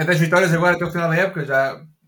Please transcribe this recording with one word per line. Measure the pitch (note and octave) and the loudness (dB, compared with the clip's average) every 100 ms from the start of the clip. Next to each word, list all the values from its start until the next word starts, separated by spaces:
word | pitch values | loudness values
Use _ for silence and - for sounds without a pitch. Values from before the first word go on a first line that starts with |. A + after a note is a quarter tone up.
é | D#3 | -2
dez | E3+ | 0
vitórias | D#3+ F3+ F#3 | 2 2 2
agora | E3 F3 E3+ | 2 2 0
até | F3 | -2
o | |
final | F3 E3 | -4 -2
da | E3 | 0
época, | F#3+ F3 C3+ | 0 -2 -2
já, | C3+ C3+ - - _ | 0 0 -4 -16 _